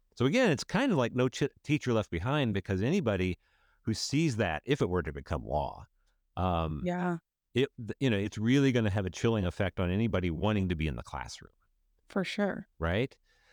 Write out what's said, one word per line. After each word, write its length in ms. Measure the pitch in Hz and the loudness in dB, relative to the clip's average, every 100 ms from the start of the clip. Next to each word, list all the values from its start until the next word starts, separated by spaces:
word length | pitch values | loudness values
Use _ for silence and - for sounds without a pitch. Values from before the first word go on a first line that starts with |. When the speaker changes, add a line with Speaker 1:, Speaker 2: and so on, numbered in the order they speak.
| _ | _
Speaker 1:
So 120 | - 131 | 0 2
again, 260 | 233 247 | 4 2
it's 100 | 139 | 2
kind 300 | - 277 277 | 0 0 2
of 40 | 170 | 2
like 160 | 117 | 2
No 160 | 127 127 | 2 0
Ch-, 220 | - 143 _ | 0 -4 _
Teacher 280 | - 147 - | -2 -2 2
Left 160 | 113 101 | 0 0
Behind, 460 | 85 110 151 123 | -2 -2 0 0
because 260 | 98 - 95 | -2 -2 0
anybody 560 | 110 196 117 98 92 85 _ _ _ _ | 2 0 0 0 0 -2 _ _ _ _
who 100 | - | -6
sees 440 | 110 - 139 165 110 | -4 -2 2 2 2
that, 260 | 98 78 | 0 0
if 160 | - 143 | -2 0
it 80 | 104 | 0
were 140 | 90 | 0
to 100 | 82 | -2
become 320 | 71 69 76 | -6 -6 -6
law, 420 | 55 73 - - - _ _ _ _ - | -2 -4 -4 -8 -18 _ _ _ _ -4
um, 460 | 92 85 80 76 | 0 0 -2 -4
Speaker 2:
Yeah. 340 | 180 175 180 170 _ _ _ | -4 -4 -4 -4 _ _ _
Speaker 1:
it, 140 | 120 139 - | -2 -2 -4
th-, 200 | 110 - | -10 -2
you 100 | 135 | 0
know, 80 | 101 | 2
it's 220 | 104 107 | -2 -2
really 320 | 110 139 139 | 2 4 4
gonna 200 | 120 110 | 2 2
have 160 | 101 92 | 0 -2
a 40 | |
chilling 340 | - 117 113 | 0 0 2
effect 360 | 90 - 95 - | 0 0 -2 0
on 100 | 90 | 0
anybody 400 | 95 113 92 90 | 2 2 2 0
wanting 380 | 80 101 107 92 | 0 0 2 0
to 80 | 85 | 0
be 100 | 78 | -2
in 80 | |
the 80 | 60 | -2
classroom. 500 | - 69 60 - - _ _ _ _ _ - | -8 -10 -10 -14 -20 _ _ _ _ _ -6
Speaker 2:
For 140 | 208 | -4
sure. 460 | 180 - 202 - - - | -4 -2 -2 -2 -10 -4
Speaker 1:
Right? 380 | 82 95 135 - _ _ _ | 0 0 -2 -6 _ _ _